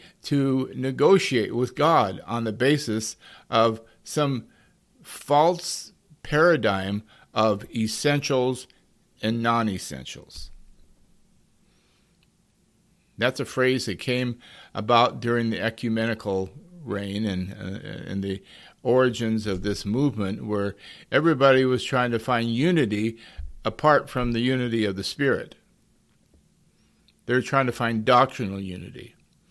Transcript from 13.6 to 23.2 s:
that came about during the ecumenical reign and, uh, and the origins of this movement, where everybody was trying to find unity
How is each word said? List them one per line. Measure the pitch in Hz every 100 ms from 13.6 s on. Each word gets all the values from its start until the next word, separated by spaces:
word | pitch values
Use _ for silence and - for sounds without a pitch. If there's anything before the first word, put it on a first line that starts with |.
| 127 131 -
that | 90
came | - 123 127 120 - - - 110
about | 107 120 123 120
during | 120 120 117
the | 90
ecumenical | 110 - 120 110 113 110 104 95 95 110 - 180
reign | 135 101 101 101 110
and, | 92 92
uh, | 98 98 98 101 104 -
and | 98
the | 98 95 - - - _
origins | 127 127 127 117 113 110 104
of | 92
this | 101 98 101
movement, | 120 143 107 95 107 110
where | 104 101 - - - -
everybody | 135 165 131 139 131 127
was | 127
trying | - 131 123
to | 117
find | 127 120 117
unity | 117 165 165 113 104 113 113